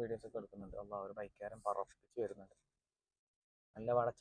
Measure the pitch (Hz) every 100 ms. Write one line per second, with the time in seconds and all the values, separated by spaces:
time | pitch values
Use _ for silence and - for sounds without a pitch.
0 | 113 113 110 113 98 101 98 101 101 104
1 | 98 104 101 - 101 110 104 98 98 -
2 | _ 120 104 101 95 - _ _ _ _
3 | _ _ _ _ _ _ _ 110 113 120
4 | 117 -